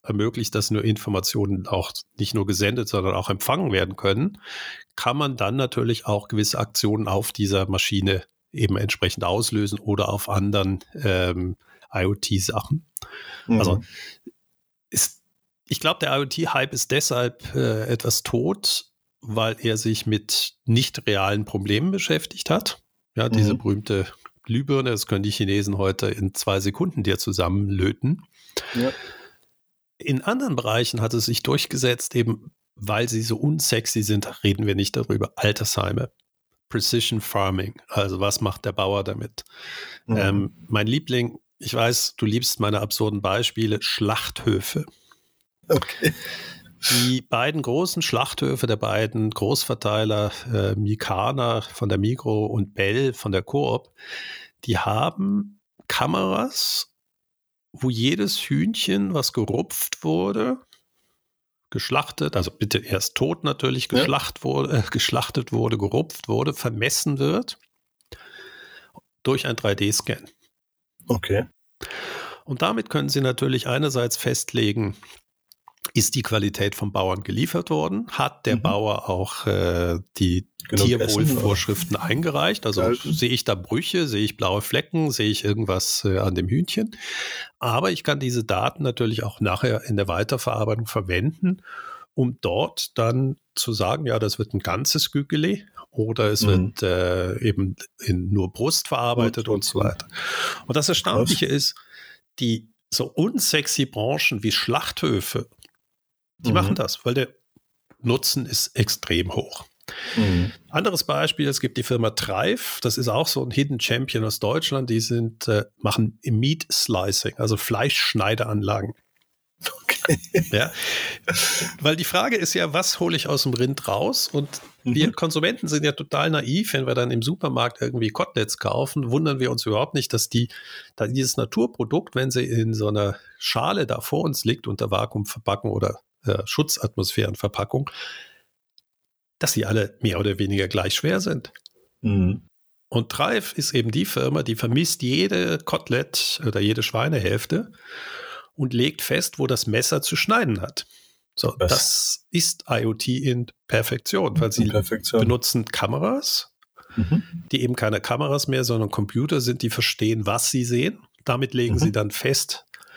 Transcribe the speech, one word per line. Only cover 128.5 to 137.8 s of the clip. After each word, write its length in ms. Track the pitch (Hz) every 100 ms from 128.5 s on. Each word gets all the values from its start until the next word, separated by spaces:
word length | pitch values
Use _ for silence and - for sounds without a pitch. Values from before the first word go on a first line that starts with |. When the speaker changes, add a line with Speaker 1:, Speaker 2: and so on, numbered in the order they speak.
| -
Speaker 1:
kaufen, 520 | 107 110 139 151 123
wundern 300 | 135 156 135
wir 100 | 123
uns 160 | 120 110
überhaupt 280 | 107 143
nicht, 180 | 147 -
dass 160 | 117 -
die, 200 | 120 120 - - - -
da 140 | - 110
dieses 280 | 131 127 -
Naturprodukt, 800 | 113 214 233 - 117 151 -
wenn 160 | 127 131
sie 140 | 127
in 280 | 123 117 113
so 160 | 110 104
einer 280 | 104 101 - - -
Schale 480 | - 117 143 202 117
da 140 | 117
vor 220 | - 147
uns 220 | 170 135
liegt, 240 | 113 113 110
unter 220 | 101 107
Vakuumverpackung 840 | 98 110 110 101 - - 101 110
oder, 260 | 101 101 - _ _
äh, 180 | 113 101
Schutzatmosphärenverpackung, 1500 | 101 - 151 - 107 - 95 - 101 98 104 - 101 135